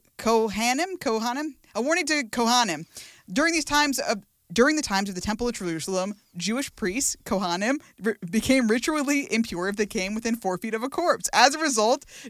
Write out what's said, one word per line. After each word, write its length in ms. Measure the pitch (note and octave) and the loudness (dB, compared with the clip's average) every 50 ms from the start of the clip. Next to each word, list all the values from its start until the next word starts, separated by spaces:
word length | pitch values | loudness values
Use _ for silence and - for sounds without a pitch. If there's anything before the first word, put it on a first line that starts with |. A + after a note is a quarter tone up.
| - _ _ - | -4 _ _ -4
Kohanim? 800 | - A3+ A3+ A3+ A3 A3 F#3+ G#3 A#3 A#3+ B3+ C#4 F4 G4 F#4 F4 | 0 2 2 2 2 0 -2 -2 0 0 0 0 -2 -4 -6 -6
Kohanim? 560 | - C4 A3 A3 A3 A#3+ A#3+ C#4 D4+ D#4 C4 - _ _ - | -4 -2 -2 -2 -2 -4 -4 -4 -6 -6 -8 -12 _ _ -6
A 60 | G3+ | -4
warning 240 | A#3+ C#4+ E4 F4+ E4+ | 0 0 0 0 0
to 180 | C#4 D#4 D4 C4 | 0 0 -2 -2
Kohanim. 640 | A3 - B3 A#3 A3+ B3 B3 A#3+ G3 D#3+ D3 E3 - - - - - - - _ - | -2 -2 0 2 4 4 4 4 2 0 -4 -8 -12 -18 -20 -20 -20 -20 -20 _ -4
During 200 | F#3 A#3+ D#4 E4 | 0 2 2 2
these 140 | E4 D#4+ C#4 | 2 0 0
times 340 | - D4 D4 D4 C#4+ C4 B3+ | 2 2 2 2 2 0 -2
of, 240 | - - A3+ G3 - _ _ _ _ - | -2 -2 -4 -4 -6 _ _ _ _ -2
during 260 | E3+ A3+ A#3+ D4 D#4 D4+ | 2 4 4 6 4 2
the 40 | |
times 280 | C#4 - G3+ F#3+ G3+ G3 | 0 0 0 0 0 -2
of 60 | F#3 | -4
the 60 | F3+ | -4
Temple 280 | - G#3 A3 G#3+ A#3+ A#3+ | -4 -4 -4 -2 -2 -4
of 60 | A#3 | -4
Jerusalem, 600 | - G3 F3 E3 D#3+ C#3 G3 F#3+ F#3 F#3 G3+ G#3 - _ _ - F3 | -4 -4 -4 -4 -4 -4 -4 -2 -2 -2 -2 -6 -10 _ _ -12 -8
Jewish 360 | E3+ G3 A3+ C4 C#4 - - - | -4 -4 -2 -4 -4 -6 -8 -6
priests, 400 | A3 F3+ F#3+ C4 B3+ - - - _ | -4 -4 -2 -2 -2 -2 -4 -6 _
Kohanim, 540 | - A3 F#3 G3 F3 E3+ F#3 G#3 A#3 C#4 D4+ - - _ - | -4 -2 -2 0 -2 -2 0 0 0 0 -2 -4 -10 _ -6
ri-, 140 | F#3+ A3+ - - - E3 | -4 -4 -4 -4 -6 -4
became 380 | F3+ A3 - - C4 C4+ A#3+ G#3+ | -2 0 2 4 4 4 4 4
ritually 580 | A3 B3 - E4+ D#4 D4+ C#4 C4+ D4 C#4 C#4 - | 2 2 2 0 0 0 0 0 0 0 0 0
impure 380 | - A3+ A3+ - F#3+ E3+ F3+ G3 | -2 -2 -2 -2 -4 -4 -4 -4
if 80 | G3+ | -2
they 100 | G#3+ G#3 | -2 -4
came 300 | G3+ - A3 F#3 G3 G#3+ | -2 -2 -4 -4 -4 -4
within 220 | A3 - A#3 A#3 A3+ | -4 -2 -2 -4 -2
four 200 | - F#3+ F3+ F3+ | -2 -4 -4 -4
feet 160 | - A3 A3 | -4 -6 -4
of 100 | A3 A#3 | -4 -4
a 60 | C#4 | -4
corpse. 400 | - - E4+ F4 - F3 - - - | -2 0 2 2 2 0 -2 0 6
As 200 | G#3 A#3+ C#4+ C#4+ | 6 8 8 6
a 60 | D#4 | 4
result, 460 | D#4+ D#4 B3 A3 G#3+ A3 C4+ D4 - - - - - B3+ | 0 0 2 2 2 2 2 0 -2 -8 -20 -20 -16 -10